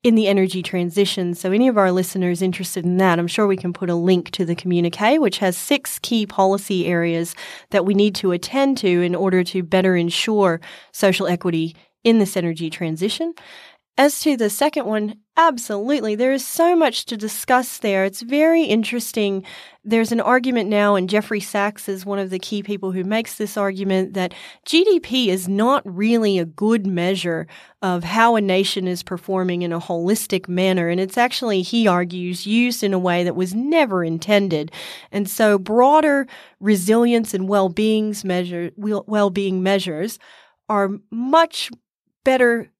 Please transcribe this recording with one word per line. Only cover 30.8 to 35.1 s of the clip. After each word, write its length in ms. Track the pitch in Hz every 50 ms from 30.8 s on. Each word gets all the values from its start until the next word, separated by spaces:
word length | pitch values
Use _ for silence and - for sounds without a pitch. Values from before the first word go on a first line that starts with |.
| 170 170
And 100 | 175 180
it's 180 | 190 185 -
actually, 440 | 247 240 254 - - 254 226 202 185
he 240 | 180 - - 233 226
argues, 600 | 202 175 175 180 175 175 180 175 175 180 175 -
used 360 | 202 214 233 240 247 240 240 226
in 120 | 196 190
a 40 | 185
way 240 | 180 180 175 175 175
that 120 | 175 -
was 180 | 175 185 180 190
never 500 | 226 254 294 330 330 294 233 190 180 170
intended. 680 | 165 165 165 - 208 214 202 202 185 165 151 147 160 - - - - - - - _